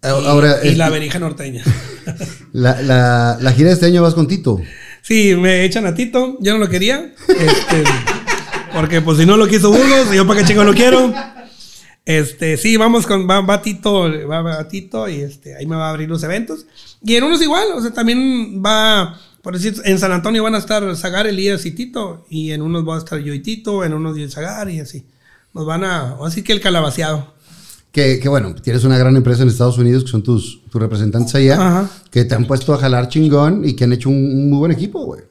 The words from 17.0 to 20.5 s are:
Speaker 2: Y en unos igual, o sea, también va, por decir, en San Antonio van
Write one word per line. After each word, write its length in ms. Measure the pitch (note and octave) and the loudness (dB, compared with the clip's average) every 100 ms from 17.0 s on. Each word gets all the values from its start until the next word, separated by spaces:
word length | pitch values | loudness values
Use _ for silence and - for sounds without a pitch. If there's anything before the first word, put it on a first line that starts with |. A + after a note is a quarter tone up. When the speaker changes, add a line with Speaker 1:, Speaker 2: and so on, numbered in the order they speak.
Speaker 2:
Y 120 | G#3+ A#3 | 0 0
en 80 | C#4 | 2
unos 160 | E4 | 0
igual, 240 | D#4 E4 G4+ D#4+ | 0 0 -2 -4
o 60 | |
sea, 100 | A#3 | -6
también 720 | A3+ A3+ A#3+ C4 B3+ A3 F#3+ | -2 0 0 0 -2 -6 -4
va, 560 | G3 G#3+ A3 G#3 E3+ E3 - _ | 0 2 2 2 0 -6 -20 _
por 120 | - F3+ | -10 -6
decir, 200 | G3+ G#3+ | -4 -4
en 160 | G#3 F#3+ | -2 0
San 140 | G3 | 2
Antonio 280 | F3+ F#3+ A3 | 0 0 -2
van 120 | A3 | 0